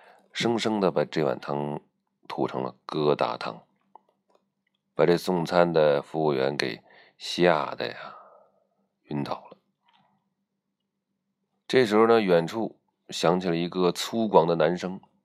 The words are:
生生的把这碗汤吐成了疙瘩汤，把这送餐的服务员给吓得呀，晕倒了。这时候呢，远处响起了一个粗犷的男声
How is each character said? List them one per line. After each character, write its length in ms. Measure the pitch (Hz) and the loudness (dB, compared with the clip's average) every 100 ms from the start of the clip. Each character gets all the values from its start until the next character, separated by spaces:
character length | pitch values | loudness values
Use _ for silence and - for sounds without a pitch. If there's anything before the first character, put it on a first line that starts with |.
| - _ _ | -20 _ _
生 240 | - 117 117 | -4 -2 0
生 200 | 113 107 | -2 0
的 140 | 92 | 0
把 100 | 76 | 0
这 220 | 71 - | -2 -2
碗 160 | 71 60 | -2 -4
汤 400 | - 71 73 73 _ _ _ _ - | -6 -6 -4 -8 _ _ _ _ -12
吐 180 | - 65 | -6 -4
成 160 | 67 | -4
了 140 | 64 - - | -8 -10 -8
疙 300 | 78 73 69 | -2 0 2
瘩 220 | 62 - | -2 -4
汤， 280 | - 55 _ _ _ - _ _ _ _ _ _ _ _ _ | -10 -12 _ _ _ -20 _ _ _ _ _ _ _ _ _
把 120 | - 80 | 0 2
这 100 | 82 | 2
送 260 | - 90 | 0 -2
餐 300 | 80 90 87 | 0 2 2
的 300 | 82 76 71 | 4 2 2
服 200 | - 80 | -2 -4
务 120 | 78 | -2
员 200 | 65 67 | 0 -2
给 280 | 71 64 57 _ - _ _ | -2 -6 -6 _ -20 _ _
吓 580 | - - 87 78 69 | -8 2 2 2 -2
得 140 | - - | -6 -10
呀， 260 | - - - - - _ _ _ _ _ _ | -10 -16 -18 -20 -20 _ _ _ _ _ _
晕 200 | - 73 | -10 -8
倒 240 | 69 - - | -6 -10 -14
了。 60 | - _ _ _ _ _ _ _ _ _ _ _ _ _ _ _ _ _ _ _ _ - | -20 _ _ _ _ _ _ _ _ _ _ _ _ _ _ _ _ _ _ _ _ 0
这 200 | 131 117 | 2 4
时 100 | 107 | 4
候 100 | 113 | 6
呢， 140 | 117 | 4
远 260 | 98 85 82 | 6 4 2
处 320 | 110 107 - _ _ - | -4 -8 -10 _ _ -14
响 320 | 80 82 92 | -2 2 2
起 80 | 92 | 0
了 80 | 85 | -2
一 100 | 87 | -2
个 240 | 92 90 | 0 0
粗 380 | 85 - 113 113 | 0 -6 -4 2
犷 160 | 92 | 4
的 120 | 82 85 | 4 2
男 200 | 78 90 | 0 0
声 240 | 92 95 _ _ | -6 -10 _ _